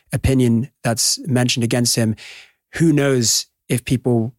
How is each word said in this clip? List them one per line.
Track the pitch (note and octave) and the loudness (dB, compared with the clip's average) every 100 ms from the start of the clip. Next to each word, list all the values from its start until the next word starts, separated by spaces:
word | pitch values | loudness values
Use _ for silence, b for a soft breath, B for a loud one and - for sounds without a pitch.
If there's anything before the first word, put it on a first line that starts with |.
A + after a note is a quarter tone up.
| _ | _
opinion | C#3 - C3 B2 A#2 B2 _ | -2 0 2 2 2 -2 _
that's | A#2+ A#2 - - A#3 | -4 -2 -2 -4 -2
mentioned | B2 B2 B2 | 0 0 -2
against | A#2 B2 A#2 | -2 0 0
him, | - A2+ G#2+ B B B B _ | 0 -2 -2 B B B B _
who | - E3 | 0 2
knows | D3 C#3 C3 A2+ - - _ - | 4 2 2 0 -2 -6 _ -6
if | B2 | -6
people | - B2+ B2+ A#2+ A2+ | -2 -2 0 0 -2